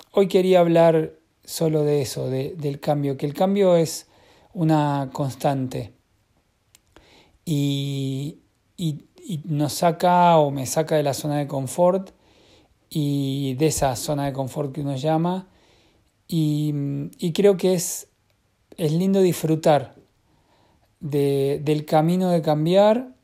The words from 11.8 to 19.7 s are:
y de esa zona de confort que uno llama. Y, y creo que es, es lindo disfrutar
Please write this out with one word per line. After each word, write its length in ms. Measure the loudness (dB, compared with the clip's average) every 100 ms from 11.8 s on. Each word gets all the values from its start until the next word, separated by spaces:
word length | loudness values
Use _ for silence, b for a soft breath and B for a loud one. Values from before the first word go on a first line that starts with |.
| 2 2 -4 b b b b b b _ _
y 680 | -4 -2 -2 -2 -4 -4 0
de 100 | 0
esa 280 | 0 -2 -2
zona 280 | -4 -4
de 80 | -4
confort 400 | -4 -6 -6 -6
que 80 | -6
uno 160 | -6 -4
llama. 540 | 0 0 0 -4 b b b b b b b _ -6
Y, 440 | -2 0 0 -2 -4 -4 -6 -8 -6
y 160 | -4
creo 240 | 2 2 4
que 160 | 0
es, 340 | 0 -4 -10 -14 _ _ _ _ _ _ -6
es 140 | -2
lindo 280 | 0 2 4
disfrutar 800 | 2 2 0 2 4